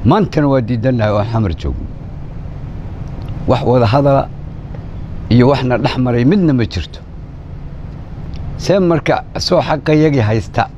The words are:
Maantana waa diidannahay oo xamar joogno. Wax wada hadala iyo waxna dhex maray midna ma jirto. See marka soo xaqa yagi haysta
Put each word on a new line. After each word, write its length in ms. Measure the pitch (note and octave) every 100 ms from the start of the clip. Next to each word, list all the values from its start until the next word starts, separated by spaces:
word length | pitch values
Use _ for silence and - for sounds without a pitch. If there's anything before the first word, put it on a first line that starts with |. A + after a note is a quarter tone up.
Maantana 420 | A2 G3 F#3 - C#3+
waa 120 | C3+
diidannahay 520 | A2+ B2 B2+ B2 G#2+
oo 120 | G#2 G2+
xamar 200 | A2+ G#2 D#2+
joogno. 300 | C#2+ B1 - - - - - - - - - - - - - - - - -
Wax 140 | B2
wada 220 | C3 B2+ A2+
hadala 420 | C3+ C#3 C3+ - - - - - - - - - - -
iyo 180 | A#2 B2
waxna 300 | C3+ B2+ A#2+
dhex 180 | B2 -
maray 280 | B2+ A#2+
midna 280 | B2 G3+ E3
ma 120 | C3 A2+
jirto. 340 | F2+ - - - - - - - - - - - - - - - - - -
See 200 | - G3
marka 460 | F3 E3 - G#2+ - D#3
soo 220 | - F3
xaqa 320 | C#3 C#3+ D#3
yagi 260 | D3+ D#3 C#3+
haysta 480 | G#2+ A2 - - G#2+